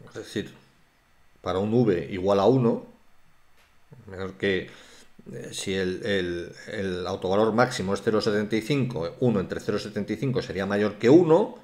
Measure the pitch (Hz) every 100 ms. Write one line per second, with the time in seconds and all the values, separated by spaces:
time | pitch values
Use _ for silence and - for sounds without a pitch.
0 | - 113 104 110 95 - _ _ _ _
1 | _ _ _ _ 92 90 104 113 113 87
2 | 71 98 92 98 98 135 117 117 - -
3 | _ - - _ _ _ _ _ _ -
4 | - 95 95 95 101 92 - - - -
5 | - - - - - - - 95 92 92
6 | 113 98 90 85 85 - - 110 95 90
7 | 87 95 92 98 110 107 123 - 95 98
8 | - 107 110 104 104 110 107 147 131 78
9 | 85 - 127 104 90 - - 101 107 104
10 | 98 143 139 98 - 85 98 101 104 101
11 | 113 160 165 165 240 -